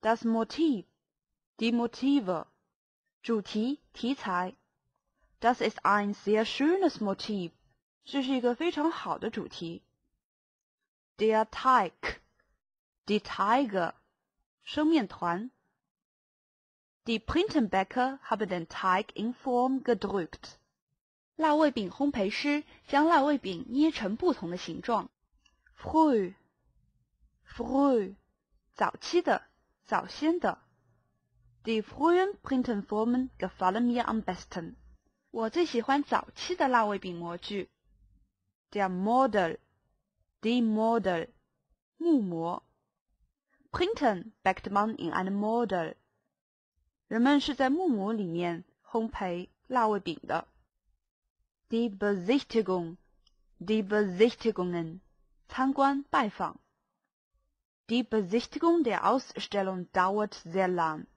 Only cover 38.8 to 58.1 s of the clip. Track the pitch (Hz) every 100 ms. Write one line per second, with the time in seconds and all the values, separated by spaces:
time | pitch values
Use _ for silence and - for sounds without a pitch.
38.8 | 190 180 202 247 269 202 170 - _ _
39.8 | _ _ _ _ _ _ 220 247 226 214
40.8 | 220 233 190 170 160 _ _ _ _ _
41.8 | _ _ 339 294 196 165 165 180 _ _
42.8 | _ _ _ _ _ _ _ _ _ -
43.8 | 359 453 277 190 220 _ - 190 - 202
44.8 | 214 220 170 170 185 202 214 226 233 185
45.8 | 160 - _ _ _ _ _ _ _ _
46.8 | _ _ _ 220 247 285 277 262 262 294
47.8 | 370 226 196 220 185 170 175 170 - _
48.8 | _ 233 226 - 190 175 185 _ _ 254
49.8 | 220 202 190 160 - 151 - _ _ _
50.8 | _ _ _ _ _ _ _ _ _ 226
51.8 | 233 196 202 202 175 269 - 226 196 185
52.8 | 170 175 _ _ _ _ _ _ 175 220
53.8 | 196 208 208 180 233 - 226 208 180 175
54.8 | 165 175 _ _ _ _ _ - 262 269
55.8 | 277 277 277 302 220 - 180 - _ _
56.8 | _ _ _ _ _ _ _ _ _ _
57.8 | _ 233 240